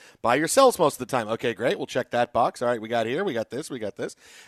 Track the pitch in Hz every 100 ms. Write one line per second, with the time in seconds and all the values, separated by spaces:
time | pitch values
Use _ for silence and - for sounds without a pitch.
0 | - _ 113 131 160 - 262 - 151 -
1 | 127 127 107 113 123 104 127 196 135 131
2 | 120 120 120 113 143 - 120 120 110 117
3 | 113 143 196 113 107 123 - 131 104 -
4 | 131 - - -